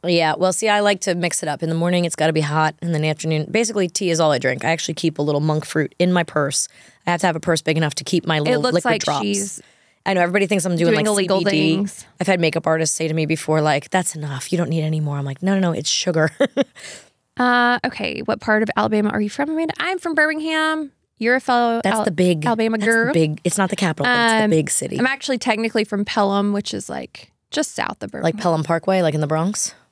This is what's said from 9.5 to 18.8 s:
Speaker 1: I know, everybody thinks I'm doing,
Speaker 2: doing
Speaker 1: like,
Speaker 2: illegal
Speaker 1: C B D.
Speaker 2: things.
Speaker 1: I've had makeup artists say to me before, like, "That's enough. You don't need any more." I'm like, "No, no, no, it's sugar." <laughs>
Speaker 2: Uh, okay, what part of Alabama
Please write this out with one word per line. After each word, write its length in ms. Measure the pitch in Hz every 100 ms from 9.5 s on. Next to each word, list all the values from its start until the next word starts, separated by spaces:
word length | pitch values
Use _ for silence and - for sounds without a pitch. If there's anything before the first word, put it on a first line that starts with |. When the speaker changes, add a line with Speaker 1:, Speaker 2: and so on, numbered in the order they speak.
| - - _ _ _ -
Speaker 1:
I 80 |
know, 80 | 190
everybody 240 | 175 190 196
thinks 180 | 170
I'm 120 | 175 170
doing, 180 | 170
Speaker 2:
doing 100 | 214
Speaker 1:
like, 80 | 208
Speaker 2:
illegal 280 | 202 185 190
Speaker 1:
C 40 |
B 60 | 185
D. 240 | 156 156 175
Speaker 2:
things. 300 | 202 - - _
Speaker 1:
I've 60 | 185
had 140 | 185
makeup 260 | 165 160 160
artists 300 | 160 160 -
say 100 | 160
to 40 |
me 140 | 160 151
before, 340 | 160 - 156
like, 300 | 151 143 -
"That's 260 | 190 175 156
enough. 340 | 147 135 -
You 60 | 175
don't 140 | 147
need 120 | 160
any 160 | 156 156
more." 180 | 151 143
I'm 80 | 139
like, 160 | 135
"No, 100 | 185
no, 60 | 196
no, 120 | 180
it's 180 | 160 -
sugar." 400 | - - 165 156 -
<laughs> 40 | 262 - - - - - - _ _ -
Speaker 2:
Uh, 420 | 247 247 240 247 -
okay, 340 | - - -
what 180 | - -
part 240 | - 214
of 60 | 214
Alabama 320 | -